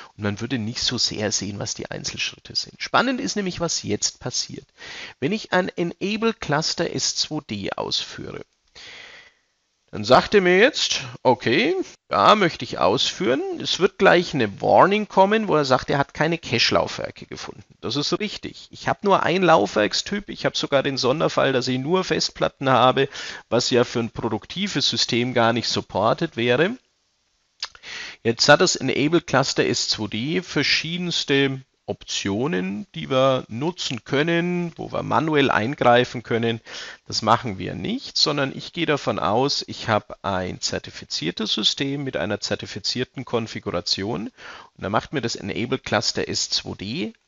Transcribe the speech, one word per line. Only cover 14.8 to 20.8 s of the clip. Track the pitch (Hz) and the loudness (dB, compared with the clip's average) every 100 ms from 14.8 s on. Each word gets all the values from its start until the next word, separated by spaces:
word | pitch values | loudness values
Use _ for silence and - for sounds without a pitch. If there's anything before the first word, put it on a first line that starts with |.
| 160 208 208 | 6 4 0
kommen, | - 190 220 208 | 4 4 4 2
wo | 151 | 2
er | |
sagt, | 135 127 - | 4 0 2
er | 147 | -2
hat | 139 | -2
keine | - 156 165 | 0 -2 0
Cache-Laufwerke | - 117 - 90 80 - - - - | -2 0 2 2 0 -2 -8 -10 -16
gefunden. | - - - - _ | -14 -14 -16 -20 _
Das | 92 127 | -6 -4
ist | 147 175 | -2 -2
richtig. | 208 - - - - | -4 -6 -10 -14 -18
Ich | - - | -6 -4
habe | 131 | -2
nur | 202 175 | 2 2
einen | - 175 | 4 2
Laufwerkstyp. | 175 165 196 - 196 - - 202 - | 6 6 4 2 2 0 -4 -6 -8
Ich | - 139 | -6 -4
habe | - | -2
sogar | 147 135 | 0 0